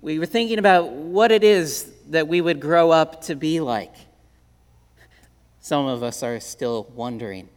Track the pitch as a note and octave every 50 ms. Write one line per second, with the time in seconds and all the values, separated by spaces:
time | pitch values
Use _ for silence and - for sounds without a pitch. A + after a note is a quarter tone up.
0 | - D#3 D#3 D#3 E3 - - A#3 A#3 A3+ A3+ G#3+ G3+ G3+ F#3 F3 E3+ C#3 A#2 C3+
1 | D#3 E3+ F3 G3 A3 A#3 A3 A3 G#3+ G#3+ G#3 F#3 E3 D3+ C3+ - - - - _
2 | _ - D3+ D#3+ D#3 D3+ E3+ F3 E3+ E3+ E3 C#3+ C#3+ D3 E3 E3+ E3 E3 D#3+ D#3+
3 | D#3+ D#3 - - - - E3 C#3 D3 D#3 D#3+ E3 D#3+ C3 A#2+ G#2+ F2+ - - -
4 | - _ _ _ _ _ _ _ _ _ _ _ _ _ _ _ _ _ _ _
5 | _ _ _ _ _ _ _ _ _ _ _ _ _ - - C#3+ C#3 C3+ B2+ A#2+
6 | A#2+ A#2+ A2 - - A#2+ A#2+ A2+ - - - _ C3+ A#2+ A#2 A2+ G2+ - - A#2
7 | A#2 B2 A#2+ A2+ A#2+ G#2 F#2+ F#2+ F2+ - _